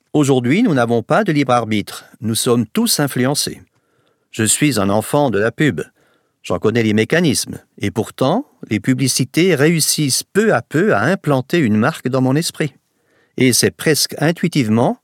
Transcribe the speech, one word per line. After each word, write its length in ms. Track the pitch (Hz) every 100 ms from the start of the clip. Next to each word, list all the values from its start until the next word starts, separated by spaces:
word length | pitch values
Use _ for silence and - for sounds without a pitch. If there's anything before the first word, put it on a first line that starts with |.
| _
Aujourd'hui, 500 | 151 139 131 120 185
nous 120 | 247
n'avons 280 | 135 117 117
pas 220 | - 165
de 80 | 202
libre 220 | 147 131
arbitre. 500 | 120 110 107 92 - - -
Nous 140 | 107
sommes 320 | 113 127 120 107
tous 340 | 214 233 -
influencés. 640 | 143 123 127 143 - - - _ _ _ _ _ _
Je 140 | -
suis 340 | 110 - 151 104
un 120 | 98
enfant 400 | 104 - 147 139
de 80 | 98
la 120 | 113
pub. 300 | - 151 78 - _ _ _ _ _
J'en 160 | - 90
connais 240 | 107 117
les 100 | 110
mécanismes. 640 | 107 110 165 170 101 - - _ -
Et 140 | 101
pourtant, 560 | 110 98 - 131 214 - _ -
les 100 | 107
publicités 760 | 135 131 135 - 127 156 185
réussissent 680 | 139 156 165 - - 143 -
peu 320 | - 190 220
à 80 | 127
peu 320 | - 147 214
à 80 | 104
implanter 560 | 127 196 147 131 - 175
une 180 | 120 107
marque 320 | 131 - 131
dans 140 | 131
mon 140 | 131 143
esprit. 360 | 170 - 156 - _ _ _ _ _ -
Et 160 | 127
c'est 200 | - -
presque 420 | - 160 139 - -
intuitivement 760 | 147 175 175 151 107 113 156 247